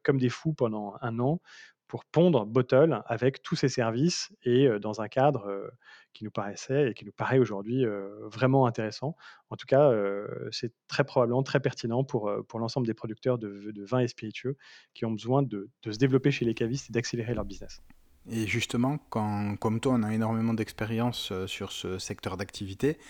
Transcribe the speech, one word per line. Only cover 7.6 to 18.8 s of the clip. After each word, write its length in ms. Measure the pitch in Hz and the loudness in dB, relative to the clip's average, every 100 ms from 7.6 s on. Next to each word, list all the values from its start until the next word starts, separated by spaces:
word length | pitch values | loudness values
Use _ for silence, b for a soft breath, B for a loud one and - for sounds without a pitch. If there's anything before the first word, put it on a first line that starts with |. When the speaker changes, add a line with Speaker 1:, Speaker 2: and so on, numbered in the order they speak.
| 104 127 | -2 0
Speaker 1:
euh, 420 | 117 101 98 107 110 | 0 -2 -8 -12 -12
vraiment 400 | - 131 135 123 | 0 4 6 4
intéressant. 480 | 110 110 - 135 - B B - | 2 -6 -4 -8 -8 B B -14
En 60 | 107 | -8
tout 100 | - | 4
cas, 220 | 135 147 | 6 6
euh, 380 | 110 98 101 104 - - | 6 2 -2 -6 -8 -8
c'est 220 | - 120 _ - | -8 -8 _ -8
très 160 | - | -2
probablement 400 | 143 135 117 123 | 2 4 4 2
très 160 | 135 143 | 2 0
pertinent 420 | 127 - 117 120 | 0 -4 -2 -2
pour, 260 | 135 117 104 | 0 -2 -2
euh, 140 | 107 | -4
pour 160 | 107 113 | -6 -6
l'ensemble 300 | 113 135 113 | -4 -2 -2
des 60 | |
producteurs 440 | 110 110 107 131 120 | -2 -6 -4 0 0
de, 320 | 104 101 104 | -2 -10 -12
de 140 | 104 | -12
vins 160 | 101 127 | -2 0
et 80 | 120 | 0
spiritueux 480 | - 107 - 127 143 B B B | -2 -10 -8 -8 -8 B B B
qui 100 | - | -8
ont 80 | 113 | -6
besoin 320 | 107 113 135 | -4 0 2
de, 260 | 131 101 104 _ | 2 -4 -10 _
de 80 | 113 | -8
se 60 | 107 | 0
développer 340 | 135 131 143 | 4 4 4
chez 120 | 139 | 2
les 100 | 117 | 0
cavistes 360 | 110 117 135 - | 0 -2 -2 -4
et 20 | |
d'accélérer 420 | 120 120 117 110 | -4 -2 -4 -4
leur 100 | 110 | -4
business. 360 | 101 95 98 - - - _ _ - | -6 -10 -14 -16 -20 -20 _ _ -8
Speaker 2:
Et 200 | 113 104 | -6 -2
justement, 500 | 113 - 120 | -2 -2 0